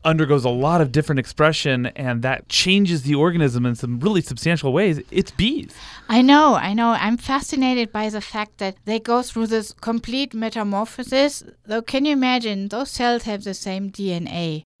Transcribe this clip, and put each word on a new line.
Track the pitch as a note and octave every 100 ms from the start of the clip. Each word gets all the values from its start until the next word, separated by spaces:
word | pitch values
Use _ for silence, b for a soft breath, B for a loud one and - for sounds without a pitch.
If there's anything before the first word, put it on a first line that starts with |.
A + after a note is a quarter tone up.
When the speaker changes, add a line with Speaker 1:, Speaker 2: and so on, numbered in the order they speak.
Speaker 1:
undergoes | D#3+ D#3+ D3 C#3+ B2
a |
lot | B2 C#3+ F3
of | D3
different | C3+ D3 C#3
expression | B2 - D#3 D#3 D3+ B2+ B2
and | - C3 A#2+
that | B2+ C3 -
changes | - F#3 G3 G3 E3
the | C3+ C#3+
organism | E3+ E3+ C#3+ B2 B2
in |
some | A#2 A#2+ A#2+
really | F#3 G3
substantial | - B2 D#3+ E3+ C#3
ways, | C#3+ G#3 D3+ -
it's | - -
bees. | - G#3+ D4 - B B B -
Speaker 2:
I | A#3
know, | C4 C#4+ D4+
I | F#3 F#3
know. | G#3+ A#3 A3+
I'm | G#3 A#3+
fascinated | - C4+ C#4 C#4+ C4 B3 A3+
by | G#3+ G#3+
the | G#3+
fact | - G#3+ G#3+ -
that | G3 F#3 -
they | A3+
go | A3+ A#3+
through | B3 A3+ A3+
this | A3 G#3+
complete | - - A3+ A3+ C4 C#4
metamorphosis. | A3+ A3+ A3+ G#3+ G3 A3+ - B3 C4 C#4+ - - - -
Though, | A3
can | A3+ C4+ D4
you |
imagine? | C#4 B3+ B3+ A3+ G3 G3
Those | G#3+ C#4
cells | - A#3+ A#3+
have | A#3 G3+
the | G3+
same | F#3+ G3+ F#3+ G3
D | G3 G3
N | E3+ E3+
A, | F3 E3 D#3 - _